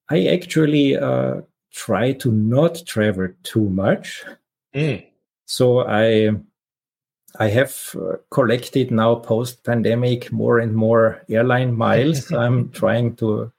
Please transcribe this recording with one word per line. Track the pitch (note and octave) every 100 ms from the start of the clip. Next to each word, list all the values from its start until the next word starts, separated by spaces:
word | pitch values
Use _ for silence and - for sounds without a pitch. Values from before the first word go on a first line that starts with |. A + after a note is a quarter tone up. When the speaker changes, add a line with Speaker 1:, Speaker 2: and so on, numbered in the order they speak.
| -
Speaker 1:
I | E3+ F3+
actually, | F#3 - D#3 D3+ D3 C#3 -
uh, | C3 B2+ - - - _ _
try | - - G2 B2+
to | C3+ B2+
not | G#2+ A2 C3 E3+ E3+ -
travel | A2 G#2+ F#2 F#2 -
too | - A2+ G2+
much. | F#2+ G#2 G#3 - - - - _ _ _
Speaker 2:
Mm. | C3+ D3+ G2+ - _ _ _ -
Speaker 1:
So | - B2+ B2 A2+
I, | G#2+ A2+ A2 G#2+ G#2+ - _ _ _ _ _ _ _ _ -
I | G#2+
have, | A#2+ C#3 - - -
uh, | F#2 F2 _
collected | - A#2 B2 - C3+ B2
now | A2+ A2+ A#2
post-pandemic | - A2+ B2 - - A#2 A2 A#2 B2 B2 -
more | A2 A#2 A#2
and | A2+
more | A2 A2 A#2 A2 - -
airline | A2 B2 B2 B2+ A2+
miles. | A2 A2 C#3+ C#3+ -
Speaker 2:
<laughs> |
Speaker 1:
I'm | B2+ A#2+ B2 A#2+
trying | - G#2 A2+ A#2+ A#2
to | A2 A2 A#2